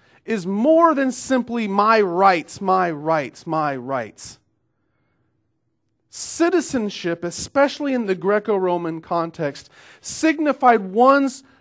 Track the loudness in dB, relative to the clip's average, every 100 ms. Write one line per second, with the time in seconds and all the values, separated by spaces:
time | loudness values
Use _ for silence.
0 | _ _ -6 -6 -4 0 4 6 6 4
1 | -2 -4 -2 -2 -2 -4 -2 2 4 4
2 | 2 4 4 4 -2 -6 0 2 0 -2
3 | -2 -2 -2 -10 -6 -4 -2 -4 -6 -6
4 | -8 -12 -20 -20 _ _ _ _ _ _
5 | _ _ _ _ _ _ _ _ _ _
6 | _ -14 -8 0 2 0 -2 -4 -4 -6
7 | -6 -6 -6 -10 -4 0 0 0 -4 -2
8 | -4 -4 0 -2 0 -2 0 -2 -4 -8
9 | -4 -4 -4 -4 -6 -6 -18 _ -20 -18
10 | -14 -2 0 0 -2 2 4 4 2 2
11 | 4 4 2 -6 -18 _